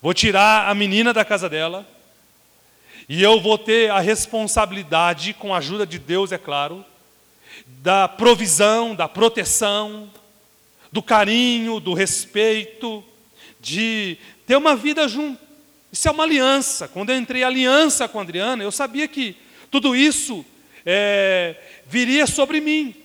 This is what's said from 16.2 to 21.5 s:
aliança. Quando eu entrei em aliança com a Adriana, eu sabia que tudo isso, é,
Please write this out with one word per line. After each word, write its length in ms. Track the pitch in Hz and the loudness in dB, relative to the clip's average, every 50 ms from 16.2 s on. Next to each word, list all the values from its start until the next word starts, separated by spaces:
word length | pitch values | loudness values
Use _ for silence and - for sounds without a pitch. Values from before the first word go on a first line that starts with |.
| 311 | 0
aliança. 600 | 320 320 277 254 262 269 277 262 - - - 175 | 0 2 2 2 2 2 2 0 -4 -6 -8 -10
Quando 260 | 135 - 180 202 233 | -10 -10 -10 -4 -4
eu 60 | 254 262 | -4 -4
entrei 240 | 240 - 254 254 | -4 -4 -4 -2
em 40 | 254 | -2
aliança 640 | 254 262 262 262 254 262 285 320 302 254 - 262 226 | 0 0 0 2 4 4 4 4 4 2 0 -4 -4
com 100 | - 214 | -6 -8
a 20 | |
Adriana, 400 | 196 170 170 175 196 226 262 240 | -10 -8 -6 -6 -4 -4 -4 -4
eu 120 | 202 202 202 | -6 -6 -4
sabia 340 | - 277 262 226 277 302 302 | -4 -6 -4 -4 -4 -6 -4
que 300 | 302 277 262 214 175 - - - - - - _ | -4 -6 -6 -6 -8 -12 -20 -20 -20 -20 -20 _
tudo 240 | - 277 220 277 247 | -2 0 0 2 2
isso, 500 | 254 277 302 - - - - 240 180 135 - _ _ _ _ _ - _ | 4 4 2 2 0 -4 -6 -8 -10 -10 -16 _ _ _ _ _ -12 _
é, 680 | 170 180 202 208 208 202 202 196 190 185 185 175 170 | -2 0 0 2 2 2 2 2 2 2 0 0 -2